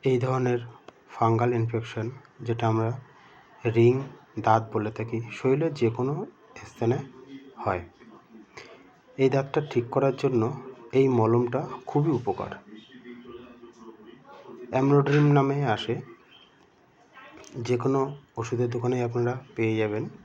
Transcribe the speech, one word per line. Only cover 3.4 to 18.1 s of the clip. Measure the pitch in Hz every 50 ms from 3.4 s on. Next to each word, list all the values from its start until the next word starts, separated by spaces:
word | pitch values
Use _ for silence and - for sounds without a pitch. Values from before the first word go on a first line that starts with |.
| - _ - - -
রিং | 120 113 117 117 120 123 135 139 143 - - - _ _ -
দাঁত | 107 110 110 113 110 113
বলে | - 110 104 107 110
থাকি, | - 113 113 120 117 117 117 -
শরীরের | - - 131 131 143 160 165 147
যে | 147 120 113
কোনো | 113 - 123 131 147 170 208 - - _ _ - - - -
স্থানে | - - - 120 117 101 76 - - - - - - - - - - - -
হয়। | - 107 95 90 87 - _ _ - - - - _ _ - - - _ _ - - - - - - - _ _ _ _ - -
এই | 135 135
দাঁতটা | 131 135 139 139 - 156 143 147
ঠিক | - 123 117 120
করার | - 139 135 139 127
জন্য | 131 - 139 123 117 110 117 135 - - - - - - - -
এই | 131 135 135
মলমটা | 127 117 110 110 117 120 123 120 120 131 143 - - - -
খুবই | - - 147 147 165 147
উপকার। | 117 - 104 92 98 101 101 98 101 - 101 107 107 104 - 131 120 113 120 120 120 - 113 117 120 123 120 120 120 117 117 113 113 113 113 113 110 107 - - - - - - - - - 113 - - -
অ্যামরোড্রিম | 131 127 135 139 143 143 139 143 143 147 147 147 143
নামে | 147 139 139 139 143 143 127 107
আসে, | 104 - - 117 - - - - _ _ _ - - - _ _ _ _ _ _ _ _ _ _ _ _ _ _ - - - - - - - - 131 117
যে | 113 123 117
কোনো | 120 135 135 135 135 139